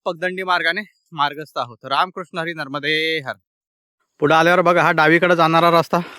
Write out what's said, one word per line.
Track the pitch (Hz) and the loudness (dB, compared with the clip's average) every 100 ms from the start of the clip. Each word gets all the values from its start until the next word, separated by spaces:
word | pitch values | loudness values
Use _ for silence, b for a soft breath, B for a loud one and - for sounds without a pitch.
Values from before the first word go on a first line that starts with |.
| 196 | -6
पगदंडी | 170 180 185 | -8 -8 -6
मार्गाने | 185 175 165 180 202 _ _ | -4 -2 -2 -4 -8 _ _
मार्गस्थ | 160 143 143 147 143 | -4 -4 -4 -10 -8
आहोत. | 120 117 | -10 -12
रामकृष्ण | 131 139 190 190 175 175 | -6 -4 -4 -6 -12 -8
हरी | 165 | -8
नर्मदे | 160 139 143 147 156 160 160 | -8 -10 -6 -4 -2 -2 -4
हर. | 131 104 _ _ _ _ _ _ _ _ | -8 -14 _ _ _ _ _ _ _ _
पुढे | 147 | 2
आल्यावर | 160 165 180 | 4 4 4
बघा | 175 175 | 2 2
हा | 156 | 2
डावीकडे | 165 156 165 175 170 | 4 4 4 2 2
जाणारा | 160 165 170 165 | 4 4 4 2
रस्ता | 156 175 170 | 2 -4 -4